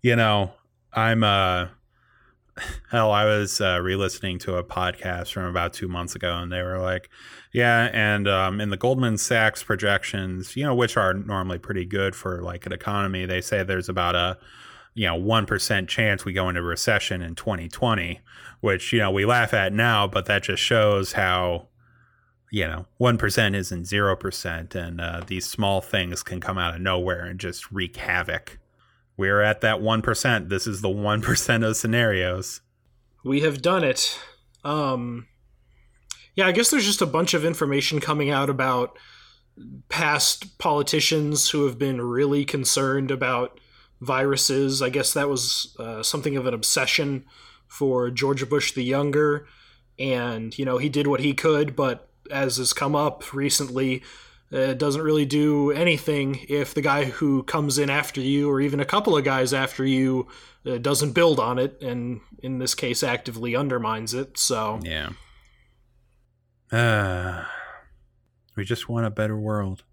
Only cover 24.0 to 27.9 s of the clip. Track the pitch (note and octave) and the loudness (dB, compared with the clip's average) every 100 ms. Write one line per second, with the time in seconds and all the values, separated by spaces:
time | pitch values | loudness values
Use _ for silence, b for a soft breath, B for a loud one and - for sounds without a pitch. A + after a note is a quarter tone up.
24 | G2+ F#2 F#2+ - F2+ E2 E2 F#2+ E2+ E2+ | 2 0 -4 -8 -8 -8 -8 -8 -8 -6
25 | E2+ F2 - F#2 - - G2+ G2 - G2+ | -6 -8 -6 -6 -6 -2 0 0 0 -2
26 | F2 F2 - F#2 - F#2 F2 E2 F#2+ F#2 | -2 -6 -8 -8 -4 -2 -2 -2 0 0
27 | F2+ F2 F2 F2+ F2+ - - G2 F2+ | 0 -4 -6 -8 -8 -10 -8 -6 -6